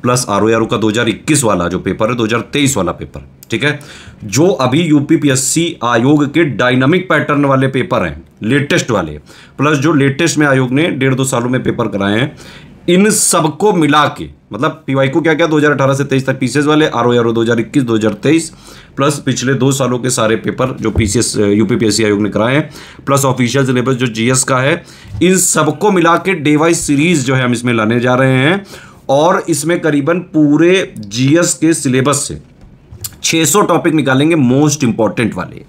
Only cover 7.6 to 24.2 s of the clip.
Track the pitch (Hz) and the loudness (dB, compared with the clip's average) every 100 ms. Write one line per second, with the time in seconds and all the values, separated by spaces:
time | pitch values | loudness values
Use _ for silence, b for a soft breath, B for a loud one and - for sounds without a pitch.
7.6 | 131 131 95 120 87 73 - _ 104 143 | 0 -2 -2 -2 -2 -8 -16 _ -2 -2
8.6 | 135 175 - 104 80 73 - B B - | 0 -2 0 -2 -2 -10 -18 B B -4
9.6 | 139 156 143 160 139 135 170 139 147 135 | -2 0 2 2 0 0 -2 2 2 2
10.6 | 127 131 170 156 135 131 135 127 120 127 | 0 0 -2 0 -2 0 -2 -2 -2 -2
11.6 | 113 101 110 98 98 107 143 - B B | -2 -2 -4 -2 0 0 -2 -6 B B
12.6 | B - - 180 208 - - 180 156 143 | B -10 0 2 4 2 0 0 0 0
13.6 | 208 180 151 151 139 - 76 - _ 107 | 0 2 2 2 0 -4 -14 -16 _ -4
14.6 | 151 151 - 135 135 165 156 156 165 151 | -4 -4 -4 0 0 0 0 2 2 2
15.6 | 147 135 135 131 143 135 131 131 127 135 | 2 2 2 0 0 0 0 -2 -2 0
16.6 | 147 156 151 120 120 120 117 117 117 117 | 2 2 2 2 2 2 2 0 0 0
17.6 | 113 147 120 110 107 98 135 165 165 B | 0 -2 0 0 0 0 0 0 -2 B
18.6 | B B B - 139 147 139 120 123 135 | B B B -2 -2 -2 -4 -4 -2 0
19.6 | 135 135 123 123 123 123 110 110 107 98 | 0 0 -2 -2 -2 -2 0 0 -4 -4
20.6 | 127 131 110 95 98 120 110 - 104 101 | -6 -2 -4 -2 0 0 -2 0 0 2
21.6 | 107 117 110 101 107 104 104 101 113 139 | 0 0 0 0 0 0 0 0 0 0
22.6 | 151 B B B - 135 135 120 120 135 | -4 B B B -2 0 0 0 -2 0
23.6 | 131 123 123 131 127 110 | 0 0 0 -2 -2 -2